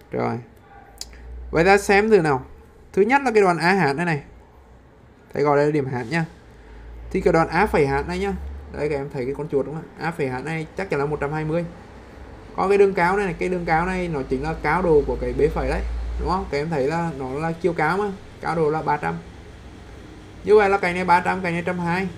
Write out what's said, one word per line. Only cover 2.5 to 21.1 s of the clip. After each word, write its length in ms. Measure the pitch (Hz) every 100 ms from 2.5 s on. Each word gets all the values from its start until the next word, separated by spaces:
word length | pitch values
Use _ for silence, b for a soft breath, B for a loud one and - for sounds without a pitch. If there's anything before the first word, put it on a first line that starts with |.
| - - - -
Thứ 80 | 190
nhất 200 | 214 277
là 100 | 262
cái 100 | 214
đoạn 160 | 190 165
A 160 | 170
H 220 | 190 143 139
này 100 | 175
này. 180 | 143 - - - - - - - - - - -
Thầy 100 | -
gọi 140 | 147 143
đây 80 | 147
là 60 |
điểm 140 | 151 131
H 100 | 123 113
nhá. 160 | 165 160 - - B B B B B -
Thì 100 | -
cái 120 | -
đoạn 140 | 165 160
A 180 | 165 214
phẩy 220 | 185 139
H 60 | 139 143
này 120 | 180
nhá. 140 | 196 185 - - -
Đây, 160 | 139 147
các 60 | 143
em 140 | 139
thấy 120 | 143 123
cái 80 | 139
con 120 | 151
chuột 160 | 139 135
đúng 100 | 156
không 80 | - -
ạ? 60 | 160
A 60 |
phẩy 180 | 165 135
H 140 | 131
này 240 | 147 160 156 -
chắc 120 | 196
chắn 100 | 147
là 60 | 147
một 140 | 143
trăm 120 | 143
hai 140 | 156 156
mươi. 200 | 165 170 - - - - - - - - -
Còn 140 | 185
cái 80 | 202
đường 160 | 196
cáo 240 | 190 175 202
này, 80 | 190
này, 100 | 170
cái 100 | 180
đường 160 | 180 170
cáo 200 | 160 185
này 220 | 185 175
nó 140 | 147 131
chính 140 | 131
là 100 | 151 160
cao 200 | 151 170
độ 220 | 185 147 131
của 100 | 120
cái 120 | 123
B 80 | 131 151
phẩy 160 | 170 131
đấy, 120 | 175 - - - -
đúng 100 | 147
không? 160 | 185 190
Các 60 | 143
em 120 | 160
thấy 180 | 151 135
là 240 | - 170 139
nó 120 | 131
là 220 | 139 165
chiều 220 | 165 180
cáo 240 | 165 156 190
mà, 140 | 208 196 - -
cao 140 | 147 165
độ 140 | 151
là 120 | 156
ba 160 | 147 147
trăm. 180 | 165 170 - - - - - - - - - - - -
Như 120 | 190 214
vậy 140 | 196
là 80 | 196
cạnh 180 | 175 180
này 100 |
ba 140 | 180